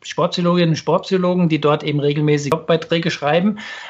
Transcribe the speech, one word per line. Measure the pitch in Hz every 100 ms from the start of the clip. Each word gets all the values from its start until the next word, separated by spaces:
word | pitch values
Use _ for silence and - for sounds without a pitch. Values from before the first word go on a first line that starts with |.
Sportpsychologinnen | - - 175 180 175 175 170
und | 156
Sportpsychologen, | - 170 - 190 180 180 170
die | 151
dort | 147 151
eben | 151 147
regelmäßig | 147 151 151 147 143
Blogbeiträge | 160 - 160 - 170 170
schreiben. | - 143 165 202 214 - - -